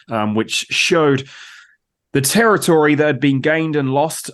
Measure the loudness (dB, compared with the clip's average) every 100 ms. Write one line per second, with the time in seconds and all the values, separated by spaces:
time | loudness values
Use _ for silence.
0 | -8 -4 -2 -2 -2 -6 -6 -4 0 2
1 | 2 0 -4 -18 -20 -20 -20 _ _ _
2 | _ -4 0 2 2 2 2 2 4 2
3 | 0 0 0 0 0 0 0 -2 -2 0
4 | -2 -4 -14